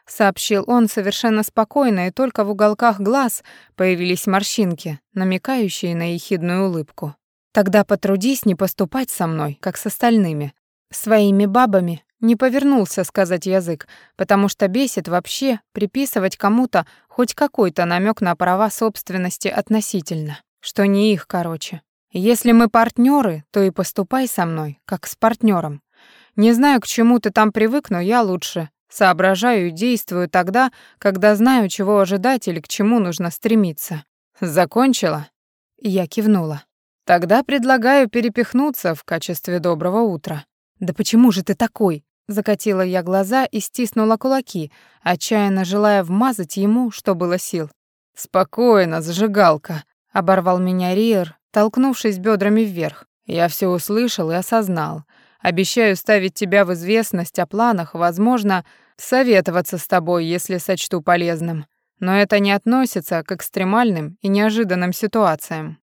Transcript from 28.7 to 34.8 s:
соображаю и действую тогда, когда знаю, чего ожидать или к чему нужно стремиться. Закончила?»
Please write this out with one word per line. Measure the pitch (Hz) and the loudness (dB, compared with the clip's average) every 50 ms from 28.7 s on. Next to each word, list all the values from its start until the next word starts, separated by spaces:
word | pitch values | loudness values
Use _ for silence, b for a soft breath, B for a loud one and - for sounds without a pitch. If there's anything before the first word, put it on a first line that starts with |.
| _ _ _ _ | _ _ _ _
соображаю | - - 202 185 170 160 190 190 190 180 226 247 233 202 175 175 | -2 2 4 4 4 4 2 2 2 2 2 0 2 0 0 -2
и | |
действую | 160 170 226 247 240 202 - - 180 180 180 - | -4 -2 -2 0 0 -2 -4 -4 -4 -4 -2 0
тогда, | - 180 175 185 196 247 262 254 b b b b b _ | 0 0 0 2 2 2 2 0 b b b b b _
когда | - 202 190 180 208 214 214 | -2 -2 0 4 4 4 4
знаю, | 202 226 262 269 240 208 180 | 6 4 4 4 4 2 0
чего | - - 190 196 208 202 | -2 -2 0 2 2 2
ожидать | 196 175 202 190 190 262 269 226 - | 2 2 0 0 0 0 0 0 -2
или | 185 170 160 | -4 -6 -6
к | - | -8
чему | - - - 202 220 240 233 | -8 -4 -2 0 2 2 2
нужно | 190 175 160 - 175 170 | 0 -2 -4 -4 -6 -6
стремиться. | - - - 220 226 220 196 170 147 - - - 170 147 - _ _ _ _ _ _ _ | -6 -4 0 2 2 2 2 0 -2 -8 -10 -10 -10 -10 -12 _ _ _ _ _ _ _
Закончила?» | 190 165 147 180 175 160 - 226 | -6 -2 0 0 0 2 2 2